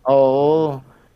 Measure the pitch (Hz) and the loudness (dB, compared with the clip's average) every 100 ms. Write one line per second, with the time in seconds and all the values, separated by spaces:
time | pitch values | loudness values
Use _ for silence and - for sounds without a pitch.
0 | 131 135 135 135 143 156 156 135 - _ | -2 2 2 0 0 0 -2 -8 -14 _
1 | _ | _